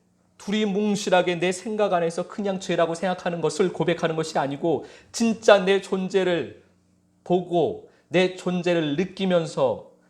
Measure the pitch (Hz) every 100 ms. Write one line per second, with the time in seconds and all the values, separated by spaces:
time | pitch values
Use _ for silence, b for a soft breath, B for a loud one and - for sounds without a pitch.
0 | _ _ _ - - 214 214 190 214 202
1 | 202 185 175 170 180 185 226 214 202 175
2 | 170 175 175 - 196 185 - 170 165 170
3 | 190 180 185 170 156 151 180 - 165 170
4 | 165 160 160 175 139 143 165 135 B B
5 | B - 226 220 - 202 185 196 190 190
6 | 185 190 180 165 107 - _ _ _ _
7 | _ _ - 180 170 175 139 - - B
8 | B 170 185 180 185 180 175 170 151 143
9 | 190 - 190 175 160 165 131 92 - _